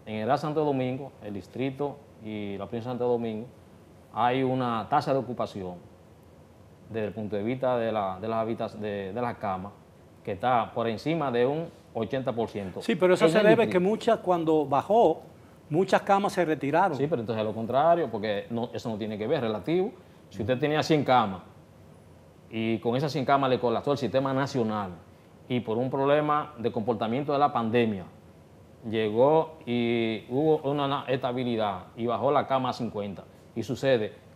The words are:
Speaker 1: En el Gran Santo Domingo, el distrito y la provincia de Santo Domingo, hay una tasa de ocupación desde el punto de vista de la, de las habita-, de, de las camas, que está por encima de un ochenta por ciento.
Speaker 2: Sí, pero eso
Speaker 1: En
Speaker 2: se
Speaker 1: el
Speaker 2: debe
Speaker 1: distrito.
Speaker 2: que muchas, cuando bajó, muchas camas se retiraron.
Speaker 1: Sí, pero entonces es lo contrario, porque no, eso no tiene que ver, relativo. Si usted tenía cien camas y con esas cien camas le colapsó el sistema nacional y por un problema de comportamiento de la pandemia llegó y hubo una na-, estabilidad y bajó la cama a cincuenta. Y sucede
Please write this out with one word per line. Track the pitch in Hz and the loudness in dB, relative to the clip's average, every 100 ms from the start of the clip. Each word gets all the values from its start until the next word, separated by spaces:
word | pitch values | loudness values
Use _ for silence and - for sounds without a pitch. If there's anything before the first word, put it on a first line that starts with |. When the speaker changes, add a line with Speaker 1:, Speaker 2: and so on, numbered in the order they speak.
Speaker 1:
En | - 107 | -10 -4
el | 113 | 0
Gran | 139 | 0
Santo | 151 151 | 0 -2
Domingo, | 151 135 127 131 135 - | 0 0 -2 -4 -10 -14
el | 107 | -12
distrito | 101 - 117 135 135 143 139 - - | -12 -10 -6 -6 -4 -6 -8 -18 -18
y | 107 107 101 98 | -12 -8 -8 -8
la | 98 | -8
provincia | 117 117 | -8 -6
de | |
Santo | 120 123 | -4 0
Domingo, | 120 117 107 127 - - - - - - | 0 -2 -6 -10 -16 -20 -20 -20 -20 -10
hay | 110 120 131 | -2 0 2
una | 131 131 123 113 101 | 0 0 -2 -2 0
tasa | 143 147 | 0 0
de | 135 | -2
ocupación | 117 117 107 104 90 87 - - - - - - - - - - - | -2 -6 -6 -6 -10 -12 -16 -20 -20 -20 -20 -20 -20 -20 -20 -20 -10
desde | 110 104 | -6 -6
el | |
punto | 98 107 101 | -6 -6 -4
de | |
vista | 107 131 131 123 | -2 -2 -2 0
de | 113 | 0
la, | 107 98 92 | -2 -4 -4
de | 110 | -4
las | 113 | -4
habita-, | 113 117 110 104 | -2 -4 -6 -6
de, | 107 101 95 | -6 -6 -6
de | 107 | -6
las | 123 104 | -6 -4
camas, | 104 92 98 - - - - - | -6 -6 -8 -16 -20 -20 -20 -14
que | - | -10
está | 92 127 123 101 | -4 0 0 0
por | 117 117 | -2 -2
encima | 107 143 165 143 | -2 -2 -2 0
de | 120 123 | 2 2
un | 151 165 - - | 0 -6 -12 -12
ochenta | 113 110 135 131 | -6 -4 -4 -4
por | 117 107 | -2 -4
ciento. | 104 98 - | -4 -8 -6
Speaker 2:
Sí, | - 196 | -2 2
pero | 185 | 4
eso | 180 165 | 6 6
Speaker 1:
En | |
Speaker 2:
se | 208 | 6
Speaker 1:
el | |
Speaker 2:
debe | 214 220 214 | 8 6 6
Speaker 1:
distrito. | |
Speaker 2:
que | 185 | 2
muchas, | 185 220 240 214 | 2 2 2 0
cuando | 180 175 160 156 139 | 2 0 2 2 2
bajó, | 135 - 226 180 156 - - - - - | 0 4 6 6 4 -6 -20 -20 -20 -2
muchas | 151 190 196 | 0 2 2
camas | - 196 208 | 4 2 2
se | 185 | 0
retiraron. | 156 151 135 156 190 131 | 0 0 2 4 4 2
Speaker 1:
Sí, | 147 | 0
pero | 156 | -2
entonces | 110 110 | -2 -2
es | 107 | -2
lo | |
contrario, | 107 113 127 160 170 143 | -4 -2 2 4 4 2
porque | 107 110 101 98 | -2 -2 -2 -4
no, | 117 120 | -4 -4
eso | 107 120 | -6 -6
no | 107 | -6
tiene | 107 104 | -6 -4
que | 110 | -2
ver, | 156 | -2
relativo. | 113 107 117 175 202 - - - - | -2 -2 -2 0 -2 -6 -20 -20 -14
Si | - | -6
usted | 107 127 | -2 0
tenía | 147 151 | 0 0
cien | 143 156 | 2 2
camas | 135 127 107 92 - - - - - - - - - - - | 4 4 4 -2 -10 -20 -20 -20 -20 -20 -20 -20 -20 -20 -10
y | 113 113 113 | -4 -2 0
con | 120 123 | 0 0
esas | 147 | 0
cien | 127 | -2
camas | 127 139 135 | 2 4 4
le | 123 | 2
colapsó | 120 113 143 | 2 0 0
el | 139 | 0
sistema | 117 131 135 | 0 0 0
nacional | 131 135 135 110 107 95 85 - - - - - | 0 0 0 0 -2 -4 -8 -18 -20 -20 -16 -4
y | 123 | -2
por | 110 110 | -2 -2
un | 131 | -2
problema | 139 139 151 151 147 135 - | 0 2 4 4 0 -2 -4
de | 113 | -4
comportamiento | 117 107 107 110 123 147 | -2 -2 -2 0 -2 0
de | 143 | 2
la | 147 | 2
pandemia | 123 113 120 113 98 85 - - - - - - - 120 | 2 2 2 2 0 -8 -18 -20 -20 -20 -20 -20 -16 -6
llegó | 110 110 110 139 160 156 - | -2 0 4 4 4 2 -4
y | - 120 117 117 113 107 - | -4 0 0 0 0 -4 -4
hubo | 127 156 151 139 | -2 2 2 0
una | 147 139 | -2 -2
na-, | 139 123 | -2 -2
estabilidad | 131 127 123 123 113 104 92 90 - | -2 -2 -4 -2 -2 -2 -4 -10 -6
y | 117 | -4
bajó | 113 127 | 0 2
la | 147 135 | 2 2
cama | 135 127 | 0 0
a | |
cincuenta. | - 113 104 101 90 - - - | -4 -6 -6 -8 -8 -14 -20 -14
Y | - | -8
sucede | 107 - 139 123 104 - - | -6 -2 2 2 2 -8 -18